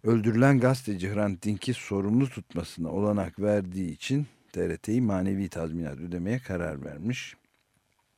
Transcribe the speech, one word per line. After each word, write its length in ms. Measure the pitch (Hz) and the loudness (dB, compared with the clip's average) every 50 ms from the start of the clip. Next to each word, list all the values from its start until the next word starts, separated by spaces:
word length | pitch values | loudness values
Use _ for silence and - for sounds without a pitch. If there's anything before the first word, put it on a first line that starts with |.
| - | 2
öldürülen 560 | 110 117 113 104 117 107 117 131 139 139 123 | 2 4 4 4 4 4 6 6 8 8 6
gazeteci 540 | 123 127 135 127 - 107 101 87 92 98 104 | 6 4 4 2 -2 -4 -4 -2 -2 -2 0
Hrant 280 | 104 104 101 92 87 | 0 0 0 0 -2
Dink'i 320 | - 104 104 92 - 127 113 | -2 -2 -2 -2 -2 -4 -4
sorumlu 540 | - - - 101 98 98 104 110 127 139 127 | -4 -4 -2 -2 0 2 2 4 4 2 2
tutmasına 600 | - 104 - - - 85 82 - - 87 82 76 | -2 -8 -12 -8 -8 -8 -8 -6 -6 -6 -6 -4
olanak 500 | 85 98 104 104 104 101 92 82 - - | -2 0 2 2 2 0 -2 -2 -4 -2
verdiği 500 | 101 104 104 104 95 90 90 95 92 82 | 2 2 2 2 0 -2 -4 -4 -4 -4
için 360 | 73 - - - 131 147 143 - _ _ _ _ | -6 -6 -4 -2 0 0 -2 -4 _ _ _ _
T 160 | - 90 85 85 | -4 -2 -2 -2
R 80 | 82 | -2
T'yi 240 | - - 107 110 127 | -4 -2 0 0 2
manevi 480 | 123 107 98 92 92 98 98 98 98 87 | 2 2 2 2 0 0 0 -2 -2 -4
tazminat 500 | - 85 82 80 80 85 82 71 69 65 | -4 -6 -6 -4 -4 -6 -6 -6 -8 -8
ödemeye 400 | 87 87 87 87 87 101 120 127 | -8 -8 -6 -4 -2 -2 -4 -4
karar 460 | 127 - 95 87 85 80 76 67 71 | -4 -4 -4 -4 -4 -4 -6 -8 -10
vermiş. 500 | 73 73 78 90 117 127 - - - - - _ _ _ _ _ _ _ _ _ _ _ _ _ _ _ | -12 -10 -6 -4 -4 -4 -6 -8 -12 -16 -20 _ _ _ _ _ _ _ _ _ _ _ _ _ _ _